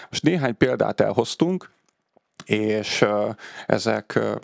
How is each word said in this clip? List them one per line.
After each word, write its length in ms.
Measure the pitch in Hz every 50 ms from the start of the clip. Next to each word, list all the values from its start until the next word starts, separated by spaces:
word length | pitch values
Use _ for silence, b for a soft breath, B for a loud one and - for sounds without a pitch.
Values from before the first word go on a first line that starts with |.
| B B
Most 120 | - -
néhány 340 | - 147 180 170 139 127 113
példát 440 | - - 127 127 113 107 107 101 -
elhoztunk, 720 | 104 104 98 95 117 - - - 160 175 185 180 - - _ _ _ _ _ _ _ _ _ _ _ _ _ - -
és, 560 | - 110 107 107 107 107 107 107 - - -
ö, 280 | 127 104 104 104 104 104 92 B B B B B B
ezek, 480 | - 104 107 92 113 107 107 - - -
ö, 200 | 117 113 107 107 107